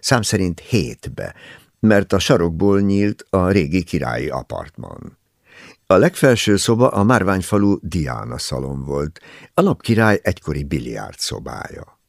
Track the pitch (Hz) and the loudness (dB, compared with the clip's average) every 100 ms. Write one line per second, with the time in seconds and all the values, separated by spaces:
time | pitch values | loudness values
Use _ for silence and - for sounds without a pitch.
0 | - 127 104 104 92 82 - 110 87 - | 0 0 0 -2 -2 -4 -2 -2 -2 -8
1 | - - 50 - - - _ _ 107 101 | -14 -12 -12 -14 -20 -20 _ _ 4 4
2 | 95 98 - 127 85 80 101 98 101 98 | 4 0 2 2 2 0 2 2 2 0
3 | 104 - - 95 90 98 73 90 85 82 | 0 -4 -4 0 2 2 2 -2 -2 -4
4 | 62 58 73 64 - 50 - - 50 50 | -4 -6 -6 -8 -8 -12 -12 -16 -16 -16
5 | - - _ _ _ - - - - 95 | -18 -20 _ _ _ -20 -20 -10 2 4
6 | 160 - 143 117 - 101 - 117 127 98 | 4 4 4 4 4 2 2 4 2 4
7 | 104 120 95 95 - 104 101 98 - 90 | 4 4 2 -2 0 2 2 0 -2 -4
8 | 69 57 53 62 - 67 67 69 67 71 | -4 -6 -8 -10 -8 -6 -6 -8 -6 -4
9 | 76 - - - - - 101 - - 110 | -6 -8 -20 -20 -8 0 0 0 0 2
10 | 110 101 - - - 71 71 73 60 53 | 4 2 0 -4 -4 -6 -2 -4 -6 -10
11 | 50 - - 52 - 58 - - - _ | -12 -10 -10 -10 -12 -12 -14 -16 -20 _